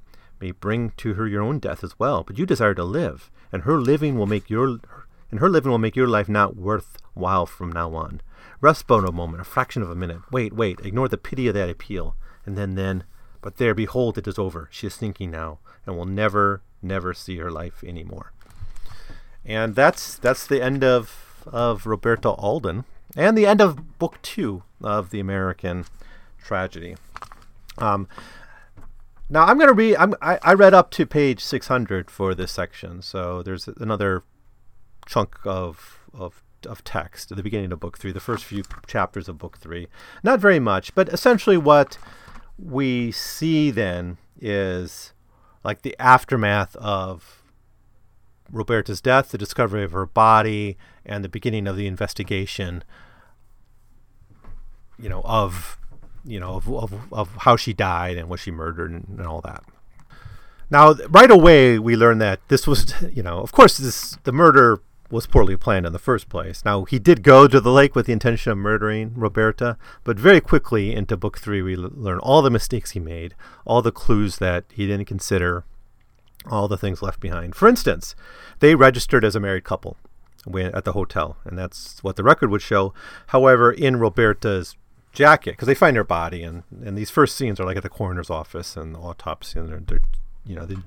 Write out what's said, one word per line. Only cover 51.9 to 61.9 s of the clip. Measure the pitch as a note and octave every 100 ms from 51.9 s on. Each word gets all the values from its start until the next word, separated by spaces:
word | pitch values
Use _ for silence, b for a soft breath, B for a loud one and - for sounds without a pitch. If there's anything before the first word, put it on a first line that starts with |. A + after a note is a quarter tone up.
| F#2 G#2 - G2+ G2+ G2 - F#2 F2 - b b b b b _ _ _ _ _ _ _ _ _ _ - - - - - -
you | A2+
know, | F#2 G#2
of, | A2+ G2+ F2+ - - - - - -
you | - G#2
know, | F2+ G2+
of, | A#2
of, | A#2+ G#2+ G2 A#2
of | G#2+ G#2 -
how | - A#2
she | -
died | G2 G2 F2 F2+ F2
and | E2
was | F2
she | -
murdered | D#2+ D#2+ E2+ E2+
and, | E2 F2+ G2
and | F2
all | D#2+
that. | - - - _ - - - b b b b b b
Now, | C#3+ D#3
th-, | D3 -
right | E3+ B3+
away, | G#3 E3 D#3 C3 A2+
we | A2+